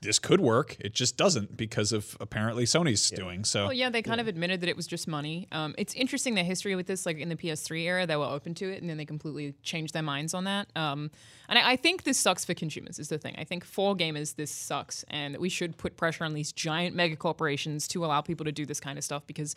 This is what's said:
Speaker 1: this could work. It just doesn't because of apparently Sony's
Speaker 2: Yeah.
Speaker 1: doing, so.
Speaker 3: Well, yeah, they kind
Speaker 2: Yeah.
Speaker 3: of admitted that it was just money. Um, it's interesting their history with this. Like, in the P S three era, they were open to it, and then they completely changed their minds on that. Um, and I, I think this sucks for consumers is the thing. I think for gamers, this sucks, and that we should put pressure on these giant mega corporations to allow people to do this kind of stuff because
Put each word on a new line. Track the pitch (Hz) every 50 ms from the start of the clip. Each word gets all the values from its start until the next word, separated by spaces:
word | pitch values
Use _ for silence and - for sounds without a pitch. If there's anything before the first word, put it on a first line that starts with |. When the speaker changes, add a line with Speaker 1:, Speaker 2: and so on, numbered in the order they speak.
Speaker 1:
this | - 104 110 -
could | - - - 190
work. | 180 117 110 123 156 - - -
It | - 104 -
just | - 123 120 - -
doesn't | 175 202 170 117 101 - -
because | - 113 107 - 110 104 104 113
of | 107 107 - - -
apparently | - - - 110 107 113 110 120 120
Sony's | - - 160 175 151 107 95 - - -
Speaker 2:
Yeah. | -
Speaker 1:
doing, | 92 90 90 92 107
so. | - - 107 101
Speaker 3:
Well, | 98 262
yeah, | 247 254 254
they | 240 226
kind | 220 220 226
Speaker 2:
Yeah. | 233 233
Speaker 3:
of | 226
admitted | 180 165 170 175 190 180 175
that | 175
it | - -
was | 165
just | - 175 170 -
money. | - 156 147 143 151 160 175 202 - -
Um, | 160 156 151 -
it's | - 202 - -
interesting | - 262 254 - 254 - 262 226
their | 190 175
history | 175 185 180 - 202 190
with | 180 180
this. | - 190 185 -
Like, | 180 160 156
in | 175 170
the | 165
P | - - 170
S | 156 156
three | - - 160 165 165
era, | 175 180 185 185
they | 165 156
were | 147 143
open | 117 135 147 - 175 170
to | - 196 190 190
it, | -
and | 170 170
then | 156
they | 151 151
completely | 147 151 151 - 156 135 147 147 143 139 - -
changed | - - 160 160 151 -
their | 165 156
minds | 151 139 139 156 160 -
on | 185 185
that. | 196 196 202 202 - -
Um, | 160 156 147 139 147 147 151 - - - - - - - -
and | - 240
I, | - 233 254
I |
think | 254 - 330 381 359 -
this | 311 254 -
sucks | - 202 180 - -
for | - 175
consumers | - 165 156 - - - - - -
is | 151 -
the | 160 151
thing. | - - -
I | - 160
think | - 180 175 -
for | - - - 196 202 202
gamers, | 180 165 160 151 147 151 147 -
this | - 151 143
sucks, | - - - - 151 139 - - - - - -
and | - 147 143 143 139
that | - -
we | 185
should | - - 175 170 165
put | - - 175 - -
pressure | 170 165 156 - 170
on | 156 151
these | 151 147 -
giant | - - - 160 151 170 175 180 -
mega | 175 175 165 156
corporations | 147 - 170 156 - 160 151 143 139 - 156 147 151 - -
to | - 180 170
allow | 156 143 147 147
people | - 165 147 156
to | 156 147
do | 151 151
this | 139 147 -
kind | - 143 139
of | 143 -
stuff | - 147 143 -
because | - 151 - 151 147 -